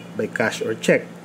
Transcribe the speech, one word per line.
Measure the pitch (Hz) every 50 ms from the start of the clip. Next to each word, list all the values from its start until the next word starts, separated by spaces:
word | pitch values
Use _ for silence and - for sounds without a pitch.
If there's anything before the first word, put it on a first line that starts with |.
| - - -
by | - 110 -
cash | - - 113 104 - -
or | - -
check. | 110 - - - 156 127 - - - -